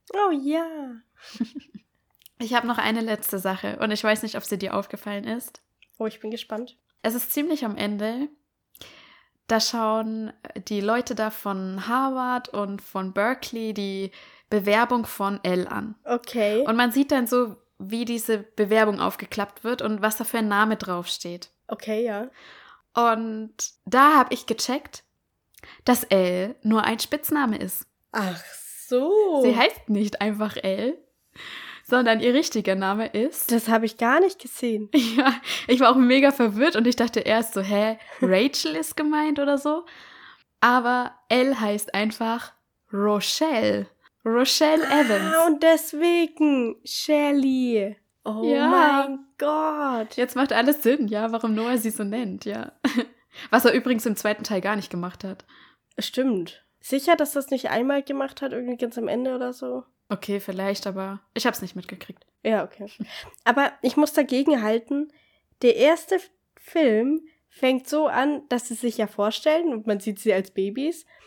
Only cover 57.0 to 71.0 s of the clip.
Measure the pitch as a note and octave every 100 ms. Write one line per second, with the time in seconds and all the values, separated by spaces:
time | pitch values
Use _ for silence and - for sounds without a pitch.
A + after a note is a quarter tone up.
57 | C#4 E4 D4 C#4+ C4+ C4 - A3 C4 C#4+
58 | C#4 C#4 C4+ - C#4 A#3 B3 A#3+ A#3+ A#3+
59 | A3+ A#3 C4 B3+ B3 B3+ B3+ B3+ - _
60 | - G3 - G3+ G3 F#3 G3 G3+ G3+ F#3+
61 | F#3+ G3 _ - B3 - F#3 - - -
62 | - - _ _ - A3 - - G3+ -
63 | G#3+ - - - - A3+ C#4 - B3+ D4
64 | D4+ D#4+ C#4+ B3+ C#4+ C#4 G#3+ A#3 A3+ C#4+
65 | D4+ _ _ _ _ - A#3+ - C#4 E4
66 | - F#4+ - _ _ _ - E4+ C#4+ G#3+
67 | B3+ D#4+ - _ _ - C4 C4 C4 D4+
68 | D4+ - C4+ D4 - B3 - A3+ B3 A3+
69 | G3+ - G3+ A3 D#4 D#4 E4+ A#3 G#3+ G3+
70 | G#3+ G3+ A3 F#3+ F#3+ - G3 A3+ D4 E4+